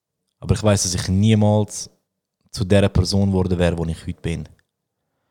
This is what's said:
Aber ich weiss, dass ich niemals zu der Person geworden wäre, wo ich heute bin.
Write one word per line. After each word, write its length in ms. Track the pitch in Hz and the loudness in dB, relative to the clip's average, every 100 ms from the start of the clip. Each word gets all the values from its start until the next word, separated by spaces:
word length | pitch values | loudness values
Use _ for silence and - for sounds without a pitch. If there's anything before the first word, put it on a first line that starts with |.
| _ _ _ _ | _ _ _ _
Aber 160 | 85 95 | -2 2
ich 80 | |
weiss, 200 | 107 98 | 4 2
dass 100 | 92 | 0
ich 140 | 90 - | -4 -2
niemals 840 | 92 107 107 107 107 104 - - _ _ _ _ _ _ | 2 4 4 4 2 -2 -8 -16 _ _ _ _ _ _
zu 140 | - 92 | -8 0
der 240 | 101 98 | 2 2
Person 400 | - 92 101 98 | 0 0 0 0
geworden 280 | 92 90 87 | 0 -2 0
wäre, 200 | 87 85 | -2 -2
wo 80 | 82 | -6
ich 200 | 78 - | -8 -12
heute 140 | - | -10
bin. 300 | 87 80 73 _ _ _ _ _ _ _ _ | -10 -10 -12 _ _ _ _ _ _ _ _